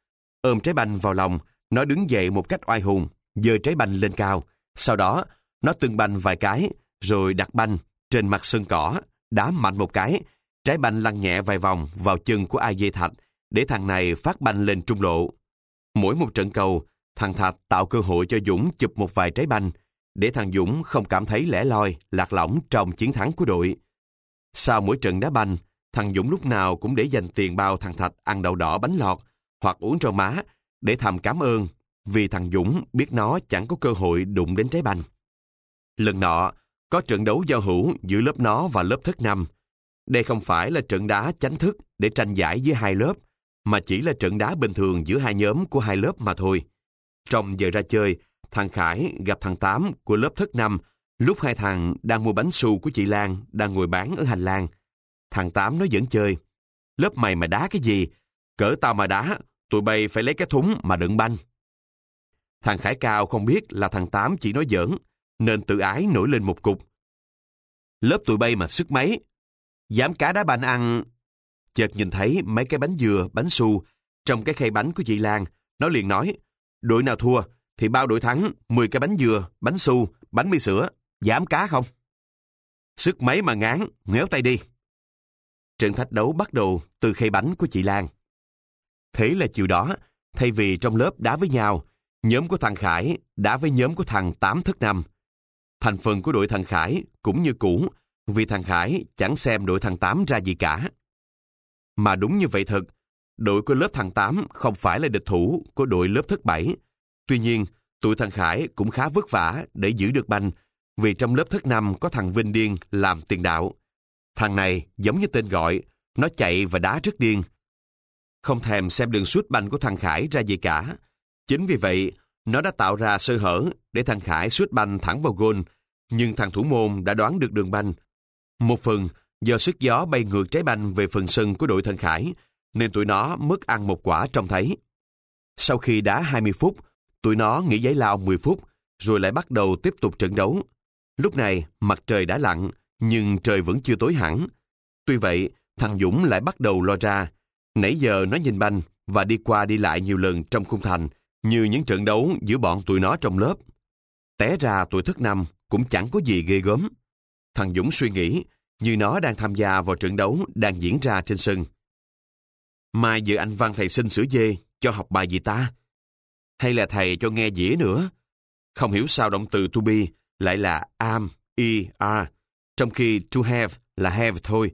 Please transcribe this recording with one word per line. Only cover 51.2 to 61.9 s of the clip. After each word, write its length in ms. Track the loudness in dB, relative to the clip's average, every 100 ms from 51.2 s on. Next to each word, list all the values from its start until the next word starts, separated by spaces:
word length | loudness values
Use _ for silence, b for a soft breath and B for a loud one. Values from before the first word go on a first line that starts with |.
| 0 2
hai 140 | -2
thằng 400 | -2 -2 0 -2 -2
đang 220 | -2 0
mua 80 | 0
bánh 180 | 0 -2
su 280 | 0 2 0
của 120 | 0
chị 160 | -2 0
Lan 380 | 0 -2 -6 -8
đang 220 | -4 -2
ngồi 120 | 0 0
bán 300 | -2 -4 -4
ở 80 |
hành 200 | -2 0
lang. 240 | 0 -2 -4 -8 _ _ _ _ _
Thằng 200 | -6 -2
Tám 280 | -2 0 0
nói 100 | 0
giỡn 140 | 0 0
chơi: 300 | 2 0 -2 -8 _ _ _ _ -2
"Lớp 200 | -2 0
mày 200 | 0 0
mà 100 | 0
đá 220 | 0 -2
cái 120 | -2
gì? 240 | 0 0 0 b _ _ _ -2
Cỡ 180 | 0 2
tao 140 | 0
mà 120 | 2 0
đá, 320 | 0 -2 -6 -10 _ _
tụi 100 | 0
bay 280 | 2 2 0
phải 140 | 0
lấy 120 | -2
cái 140 | -2 0
thúng 300 | 2 2 0
mà 140 | -2 0
đựng 200 | 0 0
banh." 200 | 0 -2 -10 _ _ _ _